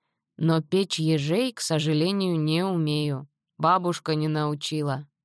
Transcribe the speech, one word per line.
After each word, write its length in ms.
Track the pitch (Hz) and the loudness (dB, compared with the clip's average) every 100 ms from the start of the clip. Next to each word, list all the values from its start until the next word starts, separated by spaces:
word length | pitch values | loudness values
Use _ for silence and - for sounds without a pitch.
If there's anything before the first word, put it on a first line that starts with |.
| _ _ _ - | _ _ _ -2
«Но 260 | 160 160 | 2 2
печь 380 | 151 185 190 - | 2 0 0 0
ежей, 540 | 160 160 143 185 262 | 0 0 0 0 -2
к 80 | 233 | -4
сожалению, 760 | - 156 147 151 170 202 185 165 | -2 -2 0 0 2 0 0 0
не 240 | 156 160 | 0 0
умею. 640 | 190 175 151 151 147 135 143 _ _ - | 0 0 0 0 -2 -4 -8 _ _ -2
Бабушка 580 | 160 185 175 165 - 151 | 2 2 2 -4 -2 0
не 120 | 156 | 0
научила. 800 | 156 151 147 - 156 143 135 147 _ | 0 -2 -2 -4 -4 -2 -4 -8 _